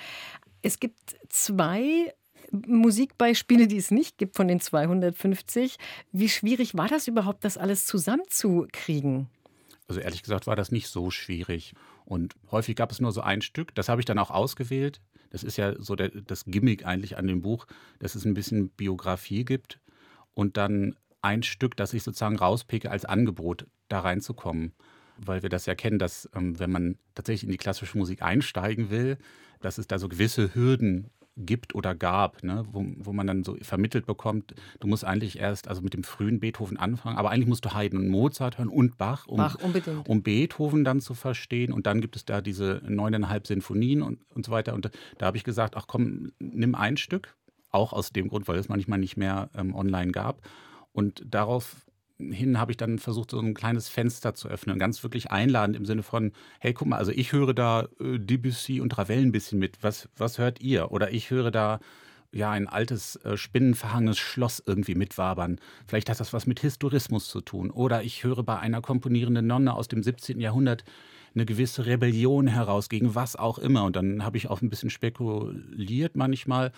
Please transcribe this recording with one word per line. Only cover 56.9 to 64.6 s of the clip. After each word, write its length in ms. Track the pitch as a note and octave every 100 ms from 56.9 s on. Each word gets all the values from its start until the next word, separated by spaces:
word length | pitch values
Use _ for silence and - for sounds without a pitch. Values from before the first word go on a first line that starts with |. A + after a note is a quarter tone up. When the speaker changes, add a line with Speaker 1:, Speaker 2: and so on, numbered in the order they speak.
| A#2+
Speaker 2:
also 160 | G2+
ich 220 | C3 B2+
höre 200 | C#3+ C3+
da, 360 | B2 A#2+ A2+ A#2 -
äh, 180 | C3 B2+
Debussy 600 | G2 B2+ B2+ A#2+ - C3
und 180 | B2 -
Ravel 200 | G2+ A#2
ein 140 | C3
bisschen 260 | G#2+ - G#2
mit. 200 | F#2+ -
Was, 240 | G#2+ G#2+ - -
was 220 | A#2 -
hört 240 | B2 A#2+
ihr?“ 320 | C3 A#2 D#2+
Oder 180 | G2+ G2+
ich 200 | A2+ -
höre 200 | B2+ A#2
da, 300 | A2 G#2+ G#2+ - - - - _
ja, 200 | A2 G#2
ein 180 | G#2+ G2+
altes, 480 | G#2 A#2 A2+ - - -
äh, 100 | G#2
spinnenverhangenes 840 | - B2+ C3 A#2+ A2 A#2+ A2 G#2
Schloss 460 | - - A#2+ -